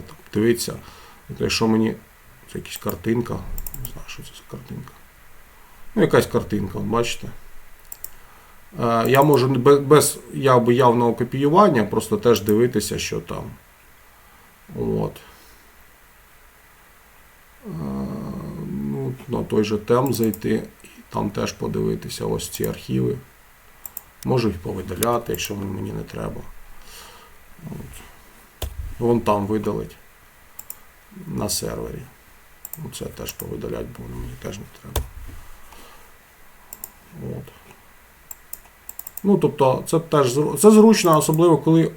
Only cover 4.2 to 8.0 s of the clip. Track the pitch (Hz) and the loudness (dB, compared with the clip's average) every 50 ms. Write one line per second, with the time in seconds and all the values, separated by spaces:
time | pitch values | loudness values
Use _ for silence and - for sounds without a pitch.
4.2 | - - - - - - - - 131 - 123 - - - - - - - - - | -16 -18 -20 -20 -20 -16 -16 -16 -14 -14 -14 -14 -14 -16 -20 -20 -20 -20 -20 -20
5.2 | - - - - - - - - - - - - - - - 220 127 127 - 127 | -20 -20 -20 -20 -20 -20 -20 -20 -20 -20 -20 -18 -16 -6 0 2 2 4 4 4
6.2 | - - - 113 95 - 110 101 101 95 - 104 101 104 110 117 117 - - - | 4 4 0 -2 -2 -2 -2 -4 -4 -4 -6 -6 -4 -2 0 0 0 0 -4 -6
7.2 | - 113 110 - - - - - - - - - - - - - | -8 -10 -12 -12 -14 -16 -16 -16 -16 -18 -20 -20 -20 -20 -18 -18